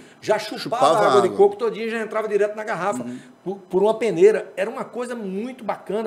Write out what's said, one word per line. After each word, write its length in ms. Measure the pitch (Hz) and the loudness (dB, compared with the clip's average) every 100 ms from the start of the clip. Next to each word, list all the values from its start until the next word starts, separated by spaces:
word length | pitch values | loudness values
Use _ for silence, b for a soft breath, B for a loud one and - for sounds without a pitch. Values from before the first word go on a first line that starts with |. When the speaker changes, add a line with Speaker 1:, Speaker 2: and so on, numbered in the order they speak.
| B B | B B
Speaker 1:
já 200 | - 208 | -2 -2
chupava 240 | - 254 | -2 -10
Speaker 2:
Chupava 360 | - 233 - - | -6 2 4 4
Speaker 1:
a 100 | 208 | 4
água 120 | - | 4
de 60 | 190 | 4
Speaker 2:
água. 100 | 196 | 4
Speaker 1:
coco 200 | 202 202 | 4 4
todinha 280 | 233 190 | -4 -4
e 60 | 226 | -4
já 100 | 226 | -4
entrava 260 | 220 220 214 | -4 -4 -2
direto 300 | 202 208 220 | 0 -2 -4
na 80 | |
garrafa, 380 | 214 185 185 247 | -8 -4 -4 -4
Speaker 2:
Uhum. 140 | 123 123 B - | -6 -12 B -16
Speaker 1:
por, 120 | 175 196 - | -12 -12 -4
por 140 | 185 | 2
uma 100 | 202 | 2
peneira. 580 | 220 233 165 196 196 - - | 2 0 6 6 6 -2 -6
Era 140 | 202 | -6
uma 120 | 254 | -6
coisa 320 | 214 226 247 | -10 -8 -8
muito 480 | 240 202 190 240 262 | -8 -8 -6 -8 -8
bacana, 420 | 208 - - 202 | -8 -8 -6 -4